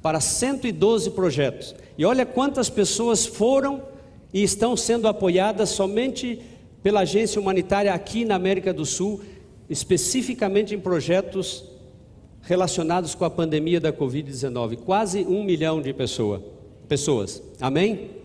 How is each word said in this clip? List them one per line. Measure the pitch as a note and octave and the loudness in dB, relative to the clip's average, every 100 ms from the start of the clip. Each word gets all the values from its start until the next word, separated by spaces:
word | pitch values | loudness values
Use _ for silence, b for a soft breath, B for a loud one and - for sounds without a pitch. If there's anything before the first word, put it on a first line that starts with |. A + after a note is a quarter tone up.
para | D#3+ D#3 | 0 0
cento | D3 - B3 C#4 B3+ | 0 0 -2 -2 -4
e | |
doze | D#3+ G3 A3+ G3 | 2 4 4 0
projetos. | - F#3 C3+ C3+ - - - B - | 0 0 2 0 -2 -14 -16 B 0
E | |
olha | D#3+ B3+ | 2 2
quantas | B3 A#3+ C#4 C#4 A3+ | 2 2 0 0 -2
pessoas | - F#3+ - A#3 A3 - | 0 0 2 0 2 0
foram | - A3 C4+ C4+ C#4 - B B B B | 0 4 4 2 -4 -10 B B B B
e | F#3+ | 0
estão | G3+ - A#3 A#3+ | 0 2 0 0
sendo | - A#3 G#3+ | 0 2 2
apoiadas | G#3+ F#3+ F3+ G3 G#3 G#3+ | 2 2 4 2 2 -2
somente | - F#3+ G#3 C4 C4 B3 A#3 B B B - | 0 0 0 -2 -2 -6 -8 B B B -4
pela | G3 G#3 | 2 4
agência | F3 F#3 A3 G#3+ | 4 2 2 0
humanitária | G3 F#3 F3+ G3 G3+ | 0 0 2 2 2
aqui | F3 - A3 | 0 -2 -2
na | A#3 F#3+ | 0 2
América | F#3 G3 F#3+ | 2 0 0
do | D#3+ D3+ | -2 -4
Sul, | - F#3+ G3+ B B B B - | -2 -2 -4 B B B B -10
especificamente | D3 - F3+ F3 C4 B3 A#3+ G3+ G3 G#3+ | -8 0 0 2 -2 -2 -2 2 2 0
em | G#3 | -2
projetos | F3+ F3 C#3 F3+ G3 F#3+ F3 - - - - - - - - - | 0 0 2 0 0 -4 -6 -8 -14 -20 -20 -20 -20 -20 -20 -20
relacionados | - F3+ F#3 - D#3+ F3 E3 - | 0 2 2 0 0 0 -2 -2
com | |
a | E3+ | -2
pandemia | E3 E3 D3+ D#3+ E3+ | 0 0 2 2 2
da | D#3 | 2
covid | - C#3 C3 C#3+ | 0 -2 -2 -6
dezenove. | C3+ C3 A#2+ A#2 A#2 | -6 -4 -2 -4 -4
Quase | - F#3+ G#3+ G3 | 0 0 2 -2
um | F#3 F#3+ | 0 0
milhão | G3+ E3+ D#3+ D#3+ | 0 0 2 0
de | C3+ | -4
pessoa, | C3+ B2 - G#2+ G2+ - - - - - | -4 -4 0 -2 -2 -8 -18 -20 -20 -4
pessoas. | C#3+ D3 B2+ F#2+ - - - | -2 2 0 0 -8 -16 -4
Amém? | B2+ C#3 G3+ G#3+ - - | 0 2 2 0 -8 -16